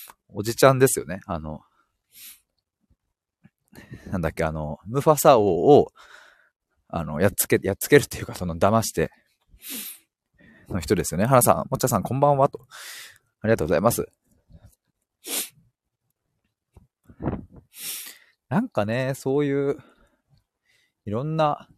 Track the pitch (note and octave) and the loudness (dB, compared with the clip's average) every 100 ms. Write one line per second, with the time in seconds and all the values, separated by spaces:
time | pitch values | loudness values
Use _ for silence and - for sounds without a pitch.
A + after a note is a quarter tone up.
0 | - - _ G2 G2+ A#2 C3+ C3 C3+ - | -20 -20 _ -10 -6 4 4 6 2 0
1 | - F#2+ - E2+ D#2 D#2 _ _ _ _ | -8 -12 -8 -10 -8 -14 _ _ _ _
2 | _ - - - _ _ _ _ _ _ | _ -20 -20 -20 _ _ _ _ _ _
3 | _ _ _ _ _ _ _ - - - | _ _ _ _ _ _ _ -20 -20 -18
4 | - G2 D#2+ - D#2+ D#2 D2+ D#2 G2 C3 | -8 -4 -4 -4 -4 -4 -8 -10 -8 -2
5 | D3+ D3+ D#3+ B2+ G#2 E2+ A#2 C#3+ - _ | 2 4 6 6 4 4 8 8 6 _
6 | - - - _ _ _ _ _ _ - | -20 -20 -20 _ _ _ _ _ _ -8
7 | D#2 D2+ F#2+ - - A#2 - G2+ - C#3+ | -6 -2 -2 -2 0 0 0 -4 4 4
8 | C3 - - - F2+ E2+ G2 A2+ G#2+ - | 4 -10 -12 -8 -8 0 2 2 0 -4
9 | D#2+ _ _ _ _ - - A3+ - - | -4 _ _ _ _ -20 -16 -14 -14 -18
10 | _ _ _ _ - - - G2+ - G2 | _ _ _ _ -20 -20 -10 -6 -2 -2
11 | D2+ D#2+ A2+ C3+ - E2 - A#2 B2+ A2+ | -2 -2 2 4 4 2 0 -2 -2 -2
12 | - C3 D3 C#3+ C#3 - _ - - - | -2 0 2 2 0 -2 _ -20 -18 -18
13 | - - _ _ G#2+ A2+ D#2 D#2 G#2 - | -20 -20 _ _ 0 0 2 2 2 0
14 | - _ _ _ _ - - _ _ _ | -6 _ _ _ _ -20 -20 _ _ _
15 | _ _ - - - _ _ _ _ _ | _ _ -10 -8 -8 _ _ _ _ _
16 | _ _ _ _ _ _ _ - _ _ | _ _ _ _ _ _ _ -20 _ _
17 | _ - - - - - _ - - - | _ -10 -8 -8 -10 -20 _ -16 -14 -14
18 | - - _ _ - D3+ B3 - G#2 A#2+ | -16 -20 _ _ -4 -2 -2 -2 -2 -2
19 | C3 C3+ C3+ C#3 D3 C#3 C#3 - - _ | -4 -4 -2 0 0 0 -2 -4 -8 _
20 | _ _ _ _ _ _ _ _ _ _ | _ _ _ _ _ _ _ _ _ _
21 | - G#2+ D3 D#3+ D3+ D3 - | -8 -6 -4 0 0 -2 -10